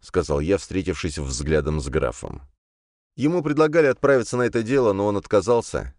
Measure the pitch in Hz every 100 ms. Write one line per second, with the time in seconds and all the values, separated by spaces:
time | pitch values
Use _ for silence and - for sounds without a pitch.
0 | - 92 76 73 78 98 - 90 92 85
1 | 90 78 69 65 73 78 73 78 69 73
2 | 64 - - - - _ _ _ _ _
3 | _ - 143 175 151 147 156 165 143 123
4 | - 135 107 123 120 117 107 139 117 98
5 | 104 101 - 104 92 120 - 67 50